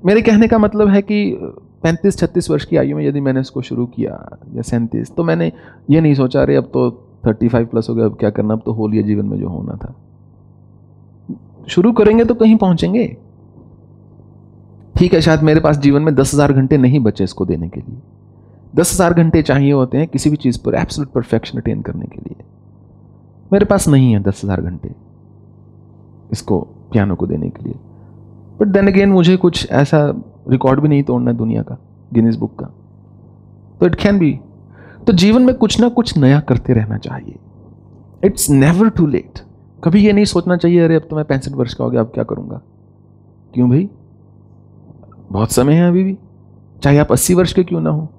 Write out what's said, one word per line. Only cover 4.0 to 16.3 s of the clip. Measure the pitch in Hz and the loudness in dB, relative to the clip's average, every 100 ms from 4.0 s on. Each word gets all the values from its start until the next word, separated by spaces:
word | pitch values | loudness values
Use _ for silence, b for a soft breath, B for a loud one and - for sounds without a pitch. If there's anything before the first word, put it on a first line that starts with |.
| 113 - - - - | -8 -8 -18 -20 -16
या | 120 | -12
सैंतीस, | 117 117 117 113 117 - | -6 -4 -4 -6 -8 -6
तो | |
मैंने | 165 165 165 B B B - | -2 -2 -2 B B B 0
ये | 151 | 2
नहीं | 160 | 4
सोचा, | 139 131 139 | 2 0 0
"अरे, | 135 139 | 0 0
अब | |
तो | 127 131 123 120 _ _ - | 0 -2 -4 -4 _ _ -4
थर्टी | 107 123 | 0 0
फ़ाइव | 120 117 | 0 -2
प्लस | 117 110 | -4 -4
हो | 117 | -2
गया, | 110 | -2
अब | 101 | -2
क्या | 107 | -4
करना, | 107 107 | -2 -4
अब | 110 107 | -4 -4
तो | |
हो | 110 107 | -6 -2
लिया | 107 | -2
जीवन | 104 104 104 | -2 -2 -4
में | 104 | -6
जो | 95 | -8
होना | - - | -8 -10
था।" | - - - _ _ _ _ _ _ - - _ _ - - - - - - - | -12 -14 -20 _ _ _ _ _ _ -20 -20 _ _ -20 -20 -16 -16 -16 -20 -6
शुरू | - 196 | 0 2
करेंगे | 226 214 226 233 | 4 4 4 2
तो | 240 | 2
कहीं | 226 220 | 4 4
पहुंचेंगे। | 190 170 175 208 220 - - _ - - - - - - - - - - - - - - - - | 4 0 0 -2 -4 -8 -20 _ -20 -20 -20 -20 -20 -20 -20 -20 -20 -20 -20 -20 -20 -20 -10 0
ठीक | 175 | 2
है, | 175 | 4
शायद | 156 160 | 2 2
मेरे | 156 156 | 4 2
पास | 160 147 | 2 2
जीवन | 139 143 | 2 2
में | 156 135 | 2 0
दस | 135 | 0